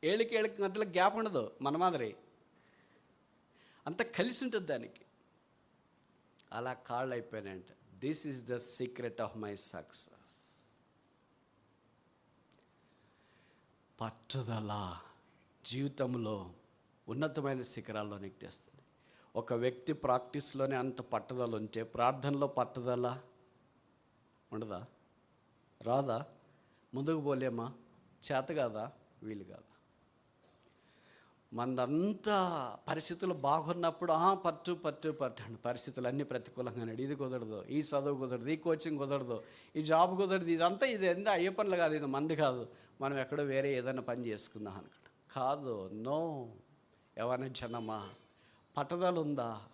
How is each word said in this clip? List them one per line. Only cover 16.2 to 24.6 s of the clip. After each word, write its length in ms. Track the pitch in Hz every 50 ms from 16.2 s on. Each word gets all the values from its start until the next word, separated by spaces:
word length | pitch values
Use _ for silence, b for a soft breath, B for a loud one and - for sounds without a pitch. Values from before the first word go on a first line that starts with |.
| 117 107 107 101 95 90 87 - _ _ _ _ _ _ _ _ _ -
ఉన్నతమైన 540 | 113 131 151 156 147 156 139 139 135 127
శిఖరాల్లోనికి 720 | 123 - - - 107 - 110 107 107 104 104 101 98 98 - -
తెస్తుంది. 440 | - 98 - - - - _ - - _ _ b b b b b b b b
ఒక 180 | - 113 - 123
వ్యక్తి 400 | 117 117 127 127 123 - - 156
ప్రాక్టీస్లోనే 840 | 147 - 139 123 127 127 - - 143 143 - - 135 135 135 139
అంత 260 | 131 123 131 120 -
పట్టుదల 540 | 127 - - 110 101 - 131 123 123 120 113
ఉంటే, 280 | 107 107 104 - 110 113
ప్రార్థనలో 640 | - - 120 120 120 131 135 127 143 143 139 143 139
పట్టుదల 720 | - - 123 123 - 135 120 123 123 123 123 123 127 131 - - - _ - _ _ _ _ _ _ _ _ _ _ _ _ _ _ _ _ _ _ _ _ _ -
ఉండదా? 320 | 110